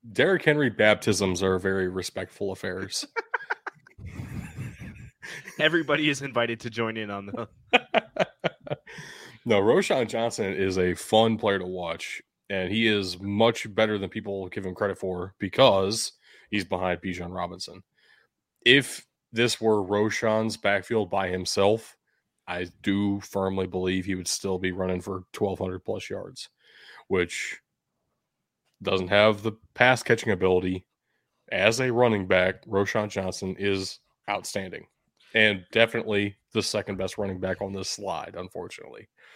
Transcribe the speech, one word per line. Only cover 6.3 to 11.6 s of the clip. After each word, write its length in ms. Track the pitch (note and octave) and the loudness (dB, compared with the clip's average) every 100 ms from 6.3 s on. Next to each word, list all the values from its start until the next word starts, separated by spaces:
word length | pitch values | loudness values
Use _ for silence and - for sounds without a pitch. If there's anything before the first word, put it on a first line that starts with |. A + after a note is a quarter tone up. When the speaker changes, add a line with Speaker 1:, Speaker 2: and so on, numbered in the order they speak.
| A2+ A#2 A2+ | 0 0 -2
Speaker 2:
to 100 | A#2+ | -6
join 260 | A2+ A2+ A2 | -4 -4 -4
in 140 | G#2+ | -6
on 160 | G2+ G2 | -8 -8
them. 200 | A#2 A2+ _ _ | -10 -12 _ _
<laughs> 140 | B3 - A3 - - - _ - - - - - - - - - - | 0 2 -2 -2 -4 -4 _ -6 -6 -12 -12 -12 -20 -18 -20 -20 -14
Speaker 1:
No, 160 | A#2+ G#2 | 2 4
Roschon 460 | G2+ D3+ - C3+ A#2 | 6 4 4 0 0
Johnson 440 | A#2 A#2 - G2+ | -2 -2 -2 -4
is 260 | F2 F#2+ F#2 | 0 0 2
a 160 | F2+ | 0
fun 420 | F2 - A2 A2+ A2 | 0 4 6 6 2
player 220 | A2 | 0
to 80 | G2 | 0